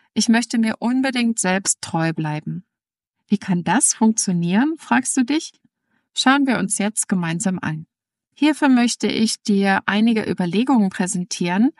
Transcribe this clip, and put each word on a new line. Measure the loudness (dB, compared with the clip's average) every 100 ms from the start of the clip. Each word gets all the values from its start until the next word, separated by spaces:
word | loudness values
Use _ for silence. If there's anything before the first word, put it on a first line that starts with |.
| _
ich | -2 2
möchte | 2 2 -2
mir | -2 -2
unbedingt | -2 0 0 0 0 0
selbst | 0 0 -2 -6
treu | -4 -2 0
bleiben. | -2 -4 -4 -6 -10 -12 _ _ _ _ _ -6
Wie | -4
kann | -2 -2
das | 0 2 0
funktionieren, | 2 2 2 -2 -2 0 2 0 -2
fragst | -2 -2 0 -2
du |
dich? | 0 -2 -4 -14 _ _ _ _ _
Schauen | -2 2 2
wir | 2 0
uns | -2 -2
jetzt | -2 -4 -2
gemeinsam | -2 -2 -2 -2 -2
an. | -4 -8 -10 _ _ _ _
Hierfür | 0 0 2 4
möchte | 4 2 0 -2
ich | 0 0 -2
dir | 0 2 2 0 0
einige | 2 2 2 -2
Überlegungen | -2 -2 0 2 2 2
präsentieren, | -2 -4 -4 -6 -4 -2 2 0